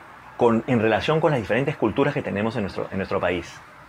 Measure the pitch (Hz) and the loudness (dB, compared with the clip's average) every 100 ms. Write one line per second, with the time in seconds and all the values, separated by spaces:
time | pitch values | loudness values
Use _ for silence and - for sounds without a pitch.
0 | - - - - 120 113 127 123 110 107 | -20 -20 -20 2 4 4 2 2 4 2
1 | 120 156 160 139 98 110 143 147 113 113 | 2 2 2 0 0 0 0 0 0 2
2 | 143 139 101 98 113 120 98 - - 95 | 0 0 -4 -2 -2 -2 -6 -6 -6 -6
3 | 92 98 87 90 - - - - | -4 -2 -2 -2 -6 -16 -20 -20